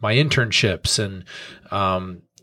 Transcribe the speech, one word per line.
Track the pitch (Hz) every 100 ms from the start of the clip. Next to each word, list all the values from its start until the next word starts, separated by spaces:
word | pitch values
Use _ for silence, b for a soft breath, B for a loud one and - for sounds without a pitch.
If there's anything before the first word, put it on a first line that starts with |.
my | 107 117
internships | 151 - 110 - 113 90 - -
and, | 101 95 90 B B B -
um, | 98 95 92 92 90 _ _